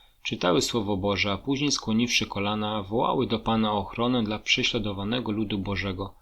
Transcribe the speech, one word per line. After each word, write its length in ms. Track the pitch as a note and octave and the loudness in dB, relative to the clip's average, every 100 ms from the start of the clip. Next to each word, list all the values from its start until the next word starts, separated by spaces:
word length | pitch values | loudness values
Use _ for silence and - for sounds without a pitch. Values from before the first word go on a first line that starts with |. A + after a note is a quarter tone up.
| - _ | -20 _
czytały 400 | - A2 F3+ D#3+ | -8 0 4 4
Słowo 340 | B2 A#2+ G2+ G2+ | 2 0 0 0
Boże, 360 | G2 G2 G#2 | 2 2 2
a 60 | F#2+ | 0
później, 320 | - C3+ D3 | -2 0 0
skłoniwszy 560 | C3+ - A2 A#2+ - A2 | 0 2 2 4 2 0
kolana, 560 | G#2 G2+ G#2+ G#2+ G#2+ | -2 -2 -2 -2 -4
wołały 440 | F#2+ A2 D3+ D3+ A2+ | -2 0 2 2 2
do 120 | A2+ | 0
Pana 340 | A#2 A2+ A2 | 2 2 2
o 60 | G#2 | 0
ochronę 460 | F#2+ - A#2+ B2+ | -2 -2 0 0
dla 140 | G#2 G#2+ | 0 -4
prześladowanego 960 | - - A#2 B2 G#2 G2 G2 B2 A2 | 0 0 0 0 -2 -4 -4 -4 -2
ludu 260 | G#2+ G#2 G#2 | -2 -2 -2
Bożego – 560 | G2 G2 G2+ F#2 F#2+ - | -2 -2 -2 -4 -8 -10